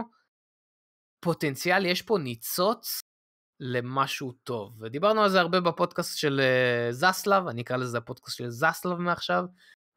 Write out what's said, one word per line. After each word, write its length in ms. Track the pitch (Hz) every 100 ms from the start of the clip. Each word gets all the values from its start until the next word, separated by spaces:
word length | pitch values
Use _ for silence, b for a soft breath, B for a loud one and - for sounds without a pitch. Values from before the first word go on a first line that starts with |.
| 233 _ _ _ _ _ _ _ _ _ _ _
פוטנציאל, 680 | 175 160 156 131 175 185 180
יש 160 | 180
פה 160 | - 202
ניצוץ 840 | 131 117 - - 190 233 - - - _ _ _ _ -
למשהו 720 | 135 123 123 135 135 - 135
טוב. 460 | 120 - 117 101 110
ודיברנו 420 | 113 143 202 220
על 60 | 208
זה 100 | 190
הרבה 200 | 170 185
בפודקאסט 580 | 170 - 175 - 170 -
של, 240 | 151 139
אה, 480 | 135 127 123 120 120
זסלב, 560 | 120 180 185 202 196 175
אני 140 | 117
אקרא 160 | 120 127
לזה 200 | 127 117
הפודקאסט 400 | 117 127 - -
של 120 | 123
זסלב 480 | 117 160 165 180 175
מעכשיו, 460 | 175 175 - 180 180 b b b _